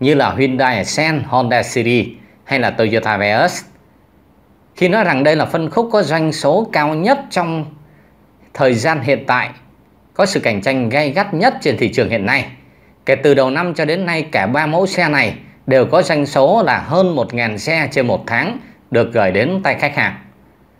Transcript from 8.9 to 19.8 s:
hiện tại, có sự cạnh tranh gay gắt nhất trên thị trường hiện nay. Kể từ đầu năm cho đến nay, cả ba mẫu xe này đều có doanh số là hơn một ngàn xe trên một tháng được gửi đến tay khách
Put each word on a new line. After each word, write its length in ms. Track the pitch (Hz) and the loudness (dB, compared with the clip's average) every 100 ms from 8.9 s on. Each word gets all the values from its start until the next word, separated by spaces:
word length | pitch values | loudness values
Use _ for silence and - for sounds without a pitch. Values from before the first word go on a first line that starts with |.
| 156 | 0
hiện 240 | 120 135 - | 0 -2 0
tại, 240 | 123 107 - - _ _ _ _ | -2 -2 -10 -20 _ _ _ _
có 120 | - 196 | -2 0
sự 140 | 147 | 0
cạnh 220 | 120 101 | -2 -2
tranh 260 | 135 131 113 | -2 0 0
gay 220 | 139 147 | 0 0
gắt 240 | 160 196 | -2 -2
nhất 200 | 160 240 233 | 0 0 0
trên 160 | - 107 | -2 0
thị 120 | 117 | 0
trường 220 | 131 98 | 0 0
hiện 160 | 110 110 | 0 0
nay. 180 | 135 - - - _ _ _ - | -2 -4 -12 -20 _ _ _ -2
Kể 80 | |
từ 200 | 135 151 | 2 4
đầu 160 | 139 131 | 4 2
năm 240 | 147 175 | 0 -2
cho 100 | 165 | -2
đến 220 | 151 175 175 | -2 -2 -2
nay, 160 | 160 | -4
cả 240 | 156 110 95 | -2 -2 0
ba 200 | 139 156 | 0 0
mẫu 200 | 170 190 | 0 0
xe 220 | 175 165 | 0 0
này 260 | 143 110 - - - - | 2 0 -4 -14 -10 2
đều 200 | 131 123 | 2 4
có 160 | 160 | 2
doanh 240 | 175 151 139 | 2 0 0
số 360 | 143 139 226 | 2 4 4
là 160 | 160 104 | 2 0
hơn 360 | 80 170 185 | 0 0 2
một 200 | 151 - | 0 -2
ngàn 240 | 120 113 104 | -4 -4 -4
xe 300 | 151 160 139 | -4 -2 -2
trên 160 | 143 120 | -2 0
một 180 | 113 - | -2 -2
tháng 320 | 117 170 247 - - _ | -2 -2 -6 -14 -20 _
được 220 | 117 120 | 0 0
gửi 180 | 117 95 | 2 2
đến 300 | 98 135 190 | 2 0 0
tay 120 | 160 | -2
khách 220 | 120 | -2